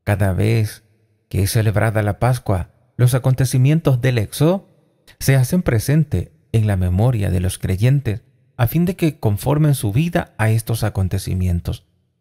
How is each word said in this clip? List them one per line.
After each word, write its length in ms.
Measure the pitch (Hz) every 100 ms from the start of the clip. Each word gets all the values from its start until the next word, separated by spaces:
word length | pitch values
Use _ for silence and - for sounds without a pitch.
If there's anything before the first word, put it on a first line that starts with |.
Cada 300 | - 98 98
vez 500 | 90 107 113 107 - _ _ _ _ _
que 140 | -
es 80 | 98
celebrada 500 | 120 110 104 110 107
la 180 | 104 98
Pascua, 520 | 117 127 - 92 82 _ _ -
los 160 | 123
acontecimientos 880 | 127 131 127 127 131 131 160 151 127
del 160 | 127 123
Éxodo 520 | 98 - 151 190 - _ _ _ _ _
se 160 | - 135
hacen 260 | 127 180
presente 680 | - 113 - 156 151 87 - _ _
en 140 | 113 107
la 120 | 98
memoria 520 | 90 90 123 117 95
de 100 | 90
los 200 | 95 -
creyentes, 640 | 92 92 120 143 120 101 - _ _ -
a 100 | 117
fin 180 | 160 175
de 100 | 180
que 240 | 160 -
conformen 560 | 110 104 - 147 151 135
su 160 | 107
vida 420 | 113 170 170 - -
a 120 | 110
estos 340 | 110 - 113
acontecimientos. 1000 | 107 98 92 95 - 92 90 87 - 85 _ _ _ _